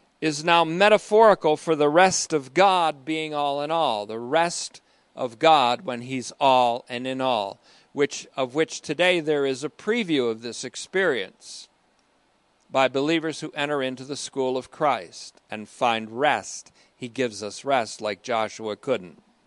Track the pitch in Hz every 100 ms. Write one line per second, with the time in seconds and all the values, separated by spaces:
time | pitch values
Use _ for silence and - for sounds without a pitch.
0 | _ - 156 147 165 170 165 170 208 208
1 | - 214 220 185 160 151 - 151 147 160
2 | 185 170 - 156 131 143 196 185 160 147
3 | 131 156 156 147 143 143 147 165 147 107
4 | 104 113 120 156 170 - - - _ _
5 | _ - 127 113 156 151 120 120 95 120
6 | 123 131 117 - 139 127 120 117 - 123
7 | 131 131 131 117 98 - _ _ _ 139
8 | 143 - - - 131 139 156 - - 147
9 | 180 180 151 147 139 127 147 _ 202 240
10 | 185 147 120 113 117 110 127 - - 185
11 | 185 123 92 _ - - - _ _ _
12 | _ _ _ _ _ _ _ 135 131 135
13 | 147 165 156 143 156 151 147 143 131 127
14 | 131 139 - 135 131 127 - - 151 117
15 | 85 - - _ - 107 104 - 123 113
16 | 110 113 147 117 - - - _ _ -
17 | 123 117 123 98 104 - 139 135 107 -
18 | 107 101 127 113 107 - 110 104 - 117
19 | 90 - _ _